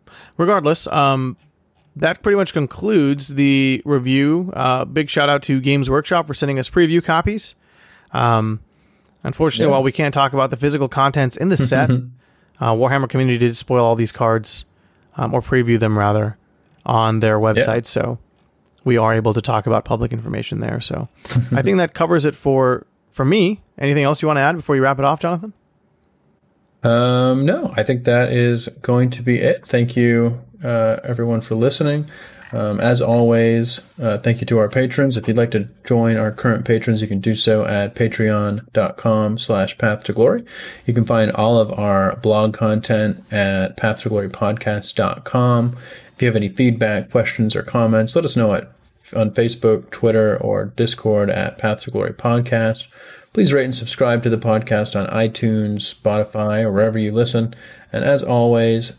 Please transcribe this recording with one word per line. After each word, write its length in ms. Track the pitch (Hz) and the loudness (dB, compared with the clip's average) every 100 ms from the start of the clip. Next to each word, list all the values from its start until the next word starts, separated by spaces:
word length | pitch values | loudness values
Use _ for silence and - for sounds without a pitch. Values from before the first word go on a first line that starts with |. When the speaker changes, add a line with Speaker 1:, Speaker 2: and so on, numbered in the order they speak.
| _ - - - | _ -20 -12 -4
Speaker 1:
regardless, 500 | 175 202 147 165 - | 0 2 2 -2 -2
um, 500 | 151 139 135 131 - _ _ _ _ _ 143 | 0 0 0 -4 -8 _ _ _ _ _ -4
that 260 | 160 185 | -2 -2
pretty 140 | 214 202 | 0 0
much 160 | 185 | 0
concludes 760 | 160 139 - 208 208 139 143 139 | -2 -4 -4 0 2 2 0 -4
the 520 | 139 139 135 135 131 - | 0 2 2 2 0 -2
review. 640 | 139 127 135 143 165 185 - | -2 2 2 2 0 -2 -4
Uh, 300 | 131 127 - | -2 -2 -2
big 240 | 135 147 | -4 -2
shout 200 | 156 143 | 0 0
out 140 | 143 | 0
to 160 | - 135 | 0 -2
Games 300 | 135 139 131 | 0 0 0
Workshop 380 | 139 - 175 156 | -2 0 -2 -2
for 60 | |
sending 240 | 135 143 135 | -4 -4 -4
us 100 | 123 | -2
preview 340 | 180 165 170 | 2 2 2
copies. 520 | - 160 190 208 - - _ _ _ _ _ | 2 0 0 -4 -8 -16 _ _ _ _ _
Um, 460 | - 120 113 110 110 - _ _ _ _ _ | -2 2 2 0 -4 -10 _ _ _ _ _
unfortunately, 420 | 135 - 160 - 156 | -8 -2 0 2 2
Speaker 2:
Yeah. 60 | |
Speaker 1:
while 120 | 135 | 2
we 80 | 131 | 2
can't 220 | - 147 | 0 0
talk 200 | 139 139 | 0 0
about 180 | 135 131 | 2 -2
the 60 | 131 | 0
physical 300 | 143 147 135 | -2 0 -2
contents 480 | 139 139 143 131 - | 0 0 2 -2 0
in 120 | 180 | 0
the 80 | 151 | 0
set, 320 | 127 131 123 | 2 2 2
Speaker 2:
<laughs> 680 | 127 - - _ _ _ - | 0 -2 -14 _ _ _ -4
Speaker 1:
uh, 140 | 117 | 0
Warhammer 360 | 113 127 139 127 | 2 2 0 0
Community 280 | 135 131 120 | 0 2 2
did 180 | 120 117 | 0 0
spoil 260 | - 127 | 0 2
all 120 | 117 113 | 2 2
these 160 | 113 | 0
cards, 540 | - 117 113 107 - - _ _ _ _ - | 0 0 0 0 -2 -2 _ _ _ _ -6
um, 160 | 120 | -4
or 80 | 127 | -2
preview 380 | - 131 117 117 | 0 0 2 2
them 180 | 110 107 | 2 2
rather, 400 | 104 107 107 - _ _ _ _ - | 2 2 -2 -6 _ _ _ _ -2
on 340 | 117 110 110 | 0 2 2
their 180 | 110 107 | 2 2
Speaker 2:
Yeah. 140 | 110 | 2
Speaker 1:
website. 320 | 110 110 117 120 | 2 0 0 -2
So 340 | - - 120 _ _ _ _ _ _ | -4 -4 -6 _ _ _ _ _ _
we 140 | 131 117 | 0 2
are 160 | 110 | 2
able 200 | 110 110 | 2 0
to 80 | 110 | 0
talk 260 | 117 110 117 | 0 -2 0
about 180 | 110 - | -2 -2
public 260 | 113 117 | -4 -4
information 460 | 113 113 110 113 107 | -6 -6 -8 -8 -6
there. 180 | 113 113 | -6 -4
So 260 | - - 123 _ | -4 -6 -8 _
Speaker 2:
<laughs> 340 | - 120 123 | -4 -2 0
Speaker 1:
I 100 | 127 | 0
think 160 | 139 190 | 2 2
that 160 | 170 | 0
covers 320 | - 165 175 147 | 0 0 2 0
it 100 | - | -2
for, 500 | 143 135 127 127 - _ _ | 0 2 2 0 -6 _ _
for 140 | - 135 | -2 2
me. 360 | 208 185 214 _ - | 2 2 -2 _ -6
Anything 280 | 139 143 139 | -2 0 0
else 160 | 147 | 0
you 60 | 156 | 0
wanna 100 | 147 | 2
add 140 | 139 170 | 2 0
before 200 | - 139 | 0 2
you 40 | |
wrap 160 | 131 139 | 2 2
it 80 | 139 | 0
off, 140 | 156 | 0
Jonathan? 340 | 170 175 214 - _ _ _ _ _ _ _ _ _ _ _ _ | -2 -4 -6 -18 _ _ _ _ _ _ _ _ _ _ _ _
Speaker 2:
Um, 600 | 120 117 123 123 127 131 147 | 0 2 2 2 2 2 0
no, 260 | 285 269 - | 0 -2 -2
I 60 | |
think 220 | 107 127 123 | -2 0 2
that 260 | 120 123 | 2 2
is 360 | 123 120 117 - - | 2 2 0 -4 -8
going 300 | - 123 123 | 0 2 2
to 100 | 123 | 0
be 160 | 123 120 | -2 2
it. 300 | 131 131 - | 2 0 -2
Thank 280 | 123 120 123 | 0 0 2
you, 460 | 120 117 117 120 - - | 2 4 2 -2 -10 -10
uh, 340 | 123 117 110 113 | -4 0 0 0
everyone 380 | - 117 117 113 | -4 -4 -2 -2
for 120 | - | -2
listening. 560 | 110 127 - 151 147 147 - - - - | 0 0 0 0 -2 -4 -12 -20 -20 -12
Um, 260 | 117 104 101 | -6 -4 0
as 220 | 117 123 | 0 2
always, 800 | - 117 117 117 113 117 120 - - - | 2 2 4 4 4 2 0 -6 -12 -6
uh, 160 | 117 104 | -4 -2
thank 240 | 123 117 | 0 -2
you 60 | 120 | 0
to 100 | 117 | 2
our 100 | 104 | 2
patrons. 480 | 131 127 147 139 117 | 0 -2 0 0 0
If 120 | 110 | -2
you'd 100 | 113 | 0
like 140 | 117 | 0
to 180 | 110 101 - - | 0 -4 -8 -2
join 320 | 117 113 110 | 2 2 2
our 140 | 107 | -2
current 340 | - 123 110 - | -2 -2 0 0
patrons, 340 | 110 120 107 | 0 0 -2
you 80 | 107 | -2
can 120 | 98 | -2
do 160 | 113 110 | -2 0
so 300 | 113 107 104 | 2 2 0
at 280 | 101 101 - | -2 -4 -2
patreon 720 | 113 - 107 107 104 104 - | -2 0 0 0 -2 -4 -4
dot 240 | 110 - - | -2 -2 -2
com 400 | 117 107 107 110 | 0 0 0 -2
slash 400 | - 104 95 - | -2 -2 -2 -2
path 260 | 113 107 - | -2 -2 -4
to 80 | |
glory. 300 | 110 113 233 - - - - - | 2 2 2 -4 -16 -18 -10 -2
You 60 | 117 | 0
can 100 | 110 | 2
find 260 | 117 107 | 2 2
all 280 | - 113 117 | 2 2 4
of 120 | 107 | 2
our 440 | 101 104 98 95 - | 0 0 2 0 0
blog 360 | 110 107 110 107 | 0 2 2 0
content 680 | 110 107 - 110 107 - - | 0 0 0 0 0 -4 -4
at 460 | 104 98 95 92 - | -2 0 0 -2 -2
path 240 | 113 107 | -4 -2
to 80 | 113 | -2
glory 180 | 104 98 | -2 -4
podcast 640 | - 104 107 110 104 - - | -4 -4 -2 -4 -6 -6 -4
dot 280 | 98 - | -4 -4
com. 540 | - 127 123 120 120 123 - - - - | -4 0 2 2 0 -4 -12 -20 -18 -4
If 60 | |
you 40 | 120 | 0
have 80 | 110 | 0
any 140 | 101 | 0
feedback, 640 | - 127 113 110 104 - | 2 2 2 0 -2 -2
questions, 440 | 120 110 - 110 104 | 0 0 0 -2 -2
or 60 | |
comments, 520 | - 120 113 110 113 170 | -4 0 2 2 2 0
let 100 | 156 | 0
us 100 | 123 | 2
know 180 | 110 90 | 2 0
at, 160 | - _ _ _ - - | -4 _ _ _ -8 -2
on 160 | 107 | -2
Facebook, 580 | 110 113 - 113 104 - | 0 0 2 2 2 -2
Twitter, 440 | - 113 110 107 - | -2 0 2 2 0
or 240 | 107 101 104 | -2 -4 -4
Discord 640 | - 117 - 110 104 101 | -2 -4 -2 0 0 2
at 280 | 92 95 - | 0 -4 -4
Path 240 | 107 104 | -4 -4
to 80 | - | -6
Glory 220 | 104 95 | -6 -6
Podcast. 760 | - 120 120 123 113 113 113 - - - - _ | -4 -2 0 0 -2 -2 -4 -10 -20 -20 -20 _
Please 200 | - 180 | 0 2
rate 100 | 139 | 2
and 100 | 127 | 0
subscribe 480 | 123 117 - 123 117 | -4 -6 -2 0 2
to 60 | 120 | 0
the 80 | 113 | 0
podcast 560 | 117 110 113 107 107 104 | 0 0 0 -2 -2 -4
on 80 | 98 | -4
iTunes, 880 | 110 113 110 117 110 107 104 - - | -2 -2 -2 -2 0 -2 -4 -6 -4
Spotify, 680 | 110 107 104 110 107 107 | -2 0 -2 -2 -2 0
or 80 | 113 | 0
wherever 280 | 98 110 110 | 2 2 0
you 140 | 104 | -2
listen. 420 | 110 120 117 113 - - - - | 0 0 0 -2 -6 -20 -20 -10
And 100 | 113 | -4
as 180 | 135 139 | 0 0
always, 680 | - 120 117 117 113 113 120 | 2 2 4 4 2 0 -2